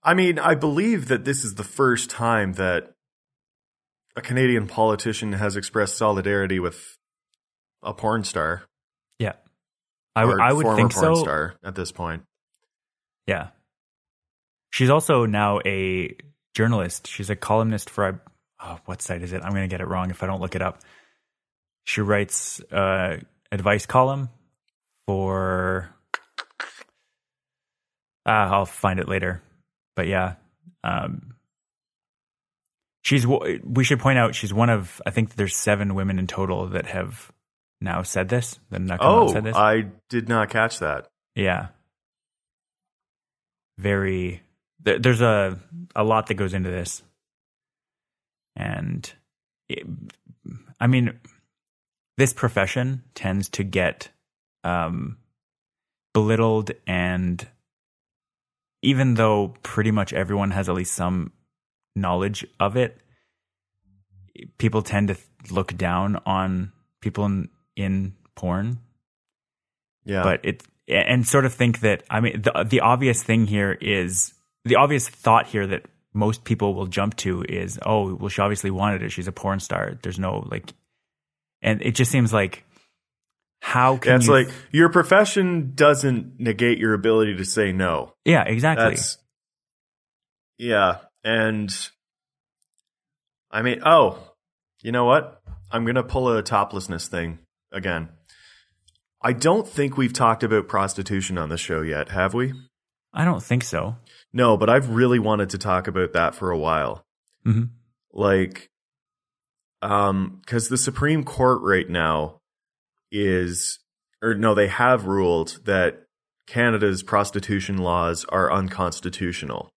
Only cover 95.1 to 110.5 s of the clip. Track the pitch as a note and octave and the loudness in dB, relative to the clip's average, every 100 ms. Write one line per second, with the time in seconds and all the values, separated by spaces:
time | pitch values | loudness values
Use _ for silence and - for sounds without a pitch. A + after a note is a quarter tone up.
95.1 | C#3+ D3 - - - - A2+ A2+ B2 B2 | 4 2 -14 -20 -20 -6 -4 -2 -2 -2
96.1 | C#3 B2+ A2+ G2 A2 G2+ G2+ F#2+ E2+ - | -2 0 0 0 0 -2 -4 -8 -8 -6
97.1 | F2+ E2+ E2 _ _ _ G2 F#2+ E2+ E2 | -6 -6 -8 _ _ _ -8 -6 -6 -8
98.1 | - _ - - _ _ _ _ _ _ | -16 _ -20 -20 _ _ _ _ _ _
99.1 | _ A#2 B2 D#3 G3 G#3+ - C#3+ C3+ B2+ | _ -2 0 2 2 0 -2 -2 0 -2
100.1 | B2 A#2+ A2 A2+ G#2+ F#2+ G2+ G2 - F#2+ | 2 2 2 2 0 0 -2 -2 -4 -4
101.1 | G2 F#2 F#2 D#2 E2 - E2 D#2+ D2 - | -4 -2 -4 -4 -6 -4 -4 -2 -4 -4
102.1 | F#2+ F#2 G#2+ C3 C3 - _ _ _ _ | 0 0 0 -4 -6 -16 _ _ _ _
103.1 | - E3 D3 - B2+ - E2 F2+ A#2 _ | -2 0 0 0 -2 0 -4 -4 -8 _
104.1 | - _ A#2+ B2 G#2 G#2+ B2 C3 A2+ B2 | -20 _ 2 4 6 6 4 4 2 4
105.1 | B2 G#2+ G#2+ G2 G2 G#2+ F#2 F#2 F#2 F2+ | 4 2 0 -2 -4 -2 -2 0 -2 0
106.1 | F2 E2 - F#2+ E2+ D2+ D#2+ C#2 G#1+ _ | 2 0 0 -4 -2 0 0 -2 -6 _
107.1 | _ _ _ - A2 A#2+ - _ _ _ | _ _ _ 0 0 0 -8 _ _ _
108.1 | - G2+ G2 F#2 F#2+ - _ _ _ _ | -2 2 2 0 -6 -20 _ _ _ _
109.1 | _ _ _ _ _ _ _ G2+ G2+ G2+ | _ _ _ _ _ _ _ 0 2 2
110.1 | F#2+ F#2+ - - | 2 -2 -6 -4